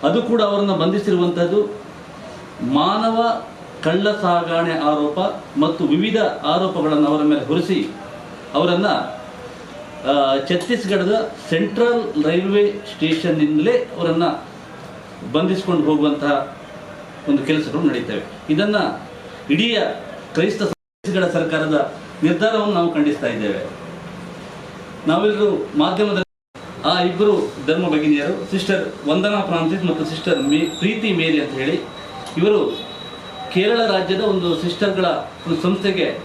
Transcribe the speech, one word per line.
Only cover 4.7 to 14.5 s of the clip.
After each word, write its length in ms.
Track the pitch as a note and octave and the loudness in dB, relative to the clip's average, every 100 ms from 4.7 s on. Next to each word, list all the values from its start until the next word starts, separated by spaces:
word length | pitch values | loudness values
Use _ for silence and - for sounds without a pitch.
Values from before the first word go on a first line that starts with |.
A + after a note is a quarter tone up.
| D#3+ | 2
ಆರೋಪ 400 | D3+ D3+ D3 E3 F#3 - - C#3 | 2 2 0 0 -2 -4 -8 0
ಮತ್ತು 260 | D#3 E3 | 2 2
ವಿವಿಧ 380 | D3+ D#3 G#3+ A3 | 2 2 4 2
ಆರೋಪಗಳನ್ನು 840 | G#3 - D3 E3+ F#3+ E3+ D3+ D3+ D3 | 2 0 0 2 2 0 2 4 4
ಅವರ 160 | D3+ | 4
ಮೇಲೆ 220 | D3+ D3 | 4 2
ಹೊರಿಸಿ 500 | B2+ D#3+ E3+ F#3 - - - - - - - | 2 0 2 0 0 -6 -14 -14 -16 -16 -6
ಅವರನ್ನ, 320 | - F3 F3+ G3+ - - - - - - - - - - - C3+ | 0 2 2 2 0 -2 -10 -14 -14 -16 -16 -16 -16 -16 -8 0
ಆ, 360 | C#3+ C3+ C3+ C3+ | 2 4 2 2
ಛತ್ತೀಸ್ಗಢದ 840 | F3+ F3 A#3+ F#3+ G3 F#3 A3 A3 - - | -2 0 -2 0 0 2 2 0 -8 -4
ಸೆಂಟ್ರಲ್ 760 | D#3+ - - A#3+ A#3+ A3 D3 | 0 0 2 2 2 0 0
ರೈಲ್ವೆ 480 | D3+ E3+ F#3+ G3+ G3+ | 2 2 2 4 4
ಸ್ಟೇಷನ್ನಿಂದಲೇ 1160 | G3+ - - D#3+ D#3+ F3 D#3 D3+ D3+ D3+ E3 - - | 0 -10 -4 0 0 2 2 4 4 4 2 0 -4
ಅವರನ್ನ 260 | E3+ D#3+ E3+ - - | 0 2 2 0 -8